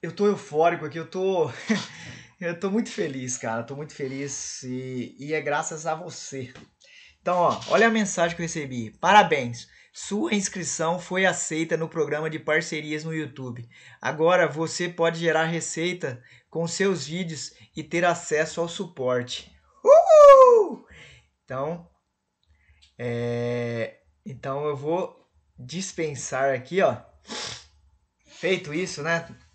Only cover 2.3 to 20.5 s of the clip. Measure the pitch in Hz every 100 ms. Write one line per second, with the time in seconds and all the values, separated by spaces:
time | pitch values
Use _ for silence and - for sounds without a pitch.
2.3 | _ 170 175 202 208 - - 165 131 127
3.3 | - 120 113 120 139 147 - 135 135 139
4.3 | - - - 127 127 131 127 117 - 143
5.3 | 156 147 147 160 160 160 160 175 131 -
6.3 | 135 123 - - _ _ - - _ -
7.3 | 180 175 120 - 170 226 220 196 - 170
8.3 | 170 170 165 139 127 110 - 170 208 180
9.3 | 151 123 120 - _ _ - - 202 -
10.3 | 214 196 190 165 - 165 180 170 185 190
11.3 | 170 - 160 165 165 160 165 143 147 156
12.3 | 156 - 156 165 160 151 151 156 160 147
13.3 | - 127 120 120 - - - 123 147 160
14.3 | 180 160 143 160 - 175 170 165 165 170
15.3 | 156 165 170 160 - 170 180 151 120 -
16.3 | - _ 156 165 - 196 180 135 165 175
17.3 | 156 - - - - 147 175 175 170 -
18.3 | 151 160 - 170 - 185 - 127 123 120
19.3 | - - _ _ _ - 605 719 622 571
20.3 | 539 508